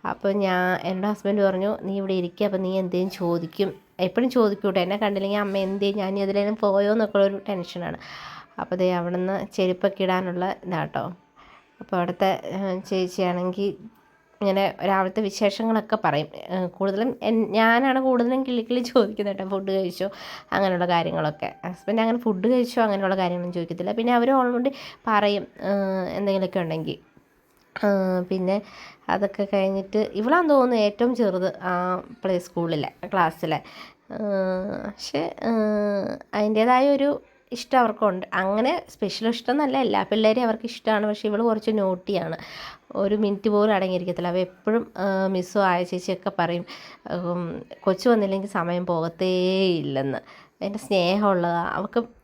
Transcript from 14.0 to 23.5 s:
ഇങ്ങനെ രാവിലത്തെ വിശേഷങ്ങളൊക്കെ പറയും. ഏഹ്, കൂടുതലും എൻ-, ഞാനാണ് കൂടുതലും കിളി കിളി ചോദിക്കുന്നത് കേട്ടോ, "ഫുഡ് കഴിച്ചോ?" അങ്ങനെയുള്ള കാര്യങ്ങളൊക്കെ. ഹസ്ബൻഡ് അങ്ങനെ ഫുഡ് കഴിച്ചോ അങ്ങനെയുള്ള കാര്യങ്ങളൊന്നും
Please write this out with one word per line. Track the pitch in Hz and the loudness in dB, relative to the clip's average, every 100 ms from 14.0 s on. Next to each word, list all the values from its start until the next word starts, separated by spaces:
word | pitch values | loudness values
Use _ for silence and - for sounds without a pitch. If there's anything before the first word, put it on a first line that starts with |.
| _ _ _ _ | _ _ _ _
ഇങ്ങനെ | 202 190 196 - | 0 2 0 0
രാവിലത്തെ | 185 196 185 190 | 0 2 0 -2
വിശേഷങ്ങളൊക്കെ | 208 196 208 196 226 220 214 214 | -4 0 0 2 0 0 0 0
പറയും. | 165 147 151 - - | 2 0 -2 -10 -6
ഏഹ്, | 185 180 | -4 -4
കൂടുതലും | - 196 196 240 - | -2 -2 0 -2 -2
എൻ-, | 214 226 214 | 0 0 2
ഞാനാണ് | 208 226 233 269 262 | 4 6 6 4 2
കൂടുതലും | 262 247 233 262 | 2 2 2 0
കിളി | 262 247 | 0 -2
കിളി | 233 247 | 0 -2
ചോദിക്കുന്നത് | 240 - 208 214 202 196 | -2 -2 -2 -2 -4 -4
കേട്ടോ, | 190 | -4
"ഫുഡ് | 196 196 | -4 -2
കഴിച്ചോ?" | 190 185 180 190 - - - - | -2 -2 -4 -8 -8 -16 -16 -4
അങ്ങനെയുള്ള | 190 196 180 175 | 0 2 0 2
കാര്യങ്ങളൊക്കെ. | 170 170 165 151 151 - - | 2 0 -2 -2 -4 -10 -8
ഹസ്ബൻഡ് | 175 180 - 220 | -10 -8 -2 0
അങ്ങനെ | 226 240 | 2 2
ഫുഡ് | 233 185 220 | 0 0 2
കഴിച്ചോ | 254 240 247 | 2 2 2
അങ്ങനെയുള്ള | 220 196 190 190 | 2 2 0 2
കാര്യങ്ങളൊന്നും | 180 180 175 | 0 -2 -4